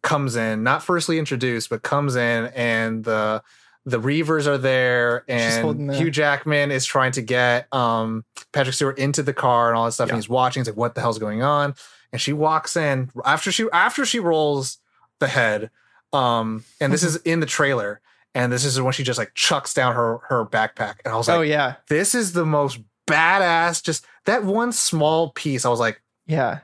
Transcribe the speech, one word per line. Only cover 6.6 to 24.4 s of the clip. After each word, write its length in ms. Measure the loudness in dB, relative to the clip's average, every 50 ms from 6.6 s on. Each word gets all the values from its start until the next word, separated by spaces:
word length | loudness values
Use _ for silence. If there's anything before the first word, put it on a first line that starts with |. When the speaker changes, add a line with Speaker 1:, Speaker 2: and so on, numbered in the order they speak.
| 0 0
Speaker 1:
is 140 | 0 -2 -2
trying 260 | 0 0 2 2 2
to 100 | 0 -4
get, 500 | -4 0 0 2 4 4 2 0 -2 _
um, 520 | -2 0 2 2 2 0 0 -2 -4 -6 -8 _ _ -20 -20 _
Patrick 220 | -2 0 0 0 0
Stewart 240 | 0 -2 -2 0 -2
into 240 | -2 0 0 0
the 100 | -2 -2 -2
car 340 | 0 2 2 4 4 4 2
and 80 | 2
all 80 | 2 0
that 80 | 0
stuff, 160 | 0 -2 -2 -2
Speaker 3:
Yeah. 60 | -2
Speaker 1:
and 80 | -4
he's 60 | -2 -2
watching. 320 | 0 2 2 2 0 -2
He's 80 | -4 -4
like, 80 | -2
"What 180 | -2 -4 -4 -4
the 60 | -2
hell's 160 | -2 -2 -2 -2
going 240 | -4 -6 -4 -2
on?" 320 | 0 0 2 0 0 -2 -4 -8 -16 -20 -20 -20 _ _
And 80 | -6 -4
she 120 | -4 -2
walks 440 | -2 0 0 2 2 0 -2 -2 -2
in 340 | 0 0 0 0 0 -2 -6 _ -4 0
after 280 | 0 0 0 0 -2
she, 140 | -2 0 -2 0
after 320 | 2 2 2 2 0 -2 -2
she 120 | -2 -2 0
rolls 580 | 0 2 2 2 2 2 0 -2 -4 -6 -10 _ _ _ _ _ _ _ _ _
the 100 | -2 0
head, 420 | 2 2 2 2 0 -2 -4 -8 _ _ _ _ _ _ _ _ 0
um, 500 | 2 2 2 2 0 0 -2 -6 -8 -10 -16 _ _
and 120 | 0 0
this 80 | 2 2
Speaker 2:
Mm-hmm. 60 | 2 0
Speaker 1:
is 80 | 0 0 _
in 160 | 0 0 0
the 60 | 0
trailer, 540 | -2 0 0 2 2 2 0 -2 -4 -8 -10 _ _ _ _ _ _ _
and 160 | -2 0 0
this 120 | 0 0 0
is 160 | 0 0 0
when 120 | 0 0 -2
she 80 | -2 -2
just, 140 | -4 -2 -4
like, 160 | -6 -6 _
chucks 400 | 0 0 2 2 0 -2 -2 0
down 200 | 0 2 2 2
her, 240 | 2 0 0 -2 -4 -4 -2
her 160 | -2 -2 -2
backpack, 500 | 0 0 -2 -2 -2 -2 -6 -8 -8 -8 -10 -8
and 80 | -4
I 40 | -4
was 120 | 0 2 2
like, 80 | 2 2
Speaker 2:
Oh, 40 |
yeah. 320 | 2 2 2 2 0 0 -2 -8 _ 0
Speaker 1:
"This 260 | 0 2 2 2 0
is 180 | 0 0 0
the 140 | 0 0 0
most 340 | 2 2 2 2 0 -2 -8 -16 _ _ _ _
badass." 760 | 0 2 4 4 4 4 4 4 2 2 2 2 0 -2 -2
Just 220 | -4 -4 -6 -6 -8 -14 -20 _ _
that 200 | 0 0 0